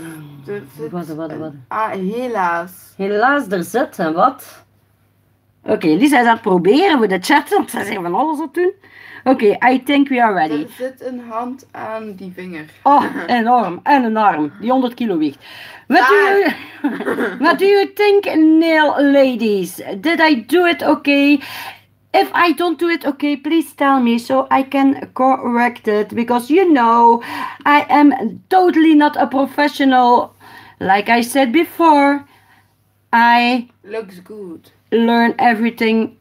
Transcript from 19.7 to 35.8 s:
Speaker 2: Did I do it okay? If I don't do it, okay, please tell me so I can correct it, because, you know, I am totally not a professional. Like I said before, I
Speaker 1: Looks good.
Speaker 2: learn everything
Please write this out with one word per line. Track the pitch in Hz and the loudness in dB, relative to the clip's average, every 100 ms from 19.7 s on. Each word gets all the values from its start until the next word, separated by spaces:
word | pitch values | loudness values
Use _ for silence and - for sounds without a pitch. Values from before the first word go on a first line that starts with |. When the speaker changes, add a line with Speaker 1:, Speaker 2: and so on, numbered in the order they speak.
| - 127 190 | -10 -12 -6
Speaker 2:
Did | 294 320 320 | -2 2 2
I | 247 - | 0 0
do | 349 | 0
it | 349 - - | 2 0 -2
okay? | 302 285 285 285 285 - - - - _ _ _ 381 | -2 0 2 2 2 -2 -16 -16 -18 _ _ _ -2
If | - | 0
I | - 349 | 0 0
don't | 294 349 302 | 0 -4 -2
do | 339 | -2
it, | 330 320 | -2 -4
okay, | 285 294 285 | -4 -4 -4
please | 302 330 277 | -2 -2 -2
tell | - 277 269 | -2 2 2
me | 233 233 | 2 0
so | 233 262 269 | 0 -2 0
I | 269 | -2
can | 269 277 269 277 - | 0 0 0 0 -6
correct | - 262 262 240 240 240 240 220 | -2 0 0 -2 -2 -2 -4 -2
it, | 208 208 | -2 -2
because, | 208 233 240 240 | -4 -2 -2 0
you | 330 359 | 2 4
know, | 277 233 233 233 233 - - - - | 4 4 6 6 4 -2 -12 -12 -6
I | - 294 - | 0 0 2
am | 277 294 - 214 180 - | 4 4 2 -4 -10 0
totally | 370 359 302 320 | 2 2 4 4
not | 294 294 - | 4 4 0
a | 277 | -2
professional. | 269 277 - 294 - 269 254 240 240 - _ - - - - | -2 -2 -2 -2 0 2 4 4 2 0 _ -20 -20 -20 -6
Like | 180 202 202 | 0 0 2
I | 233 | 0
said | 240 277 262 | 0 0 2
before, | 311 339 - 330 294 277 285 - _ _ _ _ _ _ _ _ | 2 0 2 4 4 2 0 -6 _ _ _ _ _ _ _ _
I | 233 240 240 240 247 240 _ | 2 4 4 2 -2 -6 _
Speaker 1:
Looks | 190 220 190 180 | -14 -12 -12 -18
good. | - 214 185 156 _ _ _ | -20 -18 -16 -18 _ _ _
Speaker 2:
learn | 220 226 233 233 233 | 0 2 2 0 2
everything | 240 220 233 226 | 0 0 -2 -2